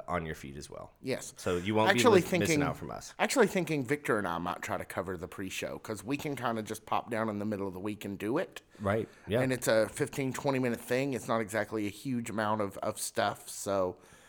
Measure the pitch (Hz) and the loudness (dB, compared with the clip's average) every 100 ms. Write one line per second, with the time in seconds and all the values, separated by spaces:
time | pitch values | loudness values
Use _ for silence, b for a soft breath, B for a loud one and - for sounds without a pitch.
0 | - 87 80 76 69 69 67 50 - - | -4 -2 -2 -6 -10 -12 -12 -14 -16 -12
1 | 127 120 - - - 87 92 107 107 123 | -6 -6 -6 -6 -2 0 2 4 6 6
2 | 240 196 - 185 101 156 - - - - | 8 8 6 2 4 4 2 -2 -8 -10
3 | - - 208 285 208 190 160 156 120 143 | -10 -2 2 6 4 4 0 -2 0 -2
4 | - 113 95 85 87 87 - 92 87 - | 2 0 0 -2 -2 -4 -4 -4 -4 -4
5 | 92 90 87 - 95 - 80 69 - 107 | -4 -4 -8 -8 -8 -6 -6 -6 -8 -8
6 | 95 143 151 135 123 113 107 107 - 104 | -4 -4 -4 -4 -2 -2 -4 -8 -4 -4
7 | - 113 113 104 104 104 98 92 104 101 | -2 -2 -2 -2 -2 -2 -4 -4 -6 -6
8 | 101 98 101 139 190 - - - 101 110 | -6 -4 -2 0 -2 -8 -18 -6 0 0
9 | - - - 110 131 131 - 110 107 - | -2 -8 -2 2 2 2 4 4 4 0
10 | 143 - 131 120 143 135 127 117 - 123 | -4 -2 -4 -2 0 2 2 -2 0 0
11 | 139 120 - 113 107 107 104 110 101 - | 2 -2 0 0 0 -2 0 -2 -2 -4
12 | 135 120 117 104 107 110 101 - - 107 | -4 -4 -2 0 2 2 0 -2 -4 -4
13 | - - 104 113 - - 104 98 90 87 | -4 0 0 0 -8 -8 0 2 2 -2
14 | b b | b b